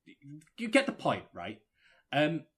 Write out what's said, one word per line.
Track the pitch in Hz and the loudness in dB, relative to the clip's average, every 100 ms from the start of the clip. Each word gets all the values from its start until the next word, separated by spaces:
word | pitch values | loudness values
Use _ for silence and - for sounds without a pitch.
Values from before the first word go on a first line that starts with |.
| - - 139 151 - - | -20 -20 -20 -20 -20 -10
You | 226 | 2
get | 269 269 | 4 4
the | |
point, | - 160 104 - | 0 -2 -2 -4
right? | 95 87 110 _ _ _ _ _ | -12 -12 -12 _ _ _ _ _
Um, | 139 151 160 - | 0 0 0 -8